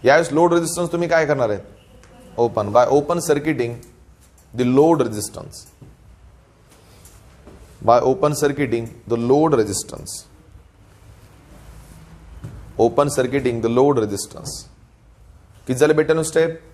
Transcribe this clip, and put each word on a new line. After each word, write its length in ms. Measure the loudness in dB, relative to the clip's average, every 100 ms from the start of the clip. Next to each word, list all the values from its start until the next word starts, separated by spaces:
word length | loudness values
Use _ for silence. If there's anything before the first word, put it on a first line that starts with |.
यावेळेस 280 | 6 4 4
लोड 220 | 2 4
रेझिस्टन्स 380 | 2 -2 -6 -4
तुम्ही 180 | -4 0
काय 160 | 0 2
करणार 240 | 0 0
आहे? 260 | -4 -8 -20 _ -20 -20 -20 -16 -2
Open. 320 | -2 -2 0
By 120 | 2 4
open 340 | 2 2 -4
circuiting 560 | 0 0 0 -2 -4 -6 -16 -20 -20 _ _ _ _ -4
the 80 | 2
load 360 | 4 4 4
resistance. 580 | 0 -4 -10 -12 -18 -20 -20 _ -20 -20 -20 -20 -20 -20 _ _ _ -20 -20 -20 -20 -20 -20 -20 -20 -20 -20 -6 2
By 140 | 4
open 340 | 4 2 0
circuiting 540 | 0 -2 -2 -2 -2 -6 -14 -6
the 80 | -4
load 360 | 2 2 2
resistance. 560 | 2 0 -4 -8 -14 -16 -16 -18 -20 -20 -20 _ _ _ _ -20 -20 -20 -20 -20 -20 -20 -20 -20 -20 -20 -20 -20 -18 -16 -16 -18 0
Open 300 | 0 2 0
circuiting 520 | 0 -2 0 -2 -2
the 80 | 0
load 280 | 2 2 2
resistance. 520 | -2 -6 -10 -14 -14 -14 -18 -20 _ _ _ _ -20 -20 _ -20 -8
किती 60 |
झाले 200 | 0 2
बेटा 300 | 2 0 0
स्टेप? 360 | 0 0 -2 -4 -18